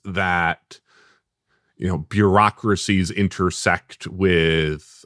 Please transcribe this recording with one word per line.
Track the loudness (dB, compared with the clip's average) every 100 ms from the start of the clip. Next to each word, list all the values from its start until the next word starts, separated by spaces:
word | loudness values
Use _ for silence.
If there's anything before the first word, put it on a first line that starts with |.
| -8
that, | -4 -2 0 0 -4 _ -20 _ _ _ _ _ _ _ _ _ -8
you | -6
know, | -6
bureaucracies | -4 0 4 4 4 2 -2 -2 0 0 0
intersect | 0 -2 0 -4 -2 -2 -2 -4 -18 -14
with | -2 2 2 2 0 -2 -4 -10 -20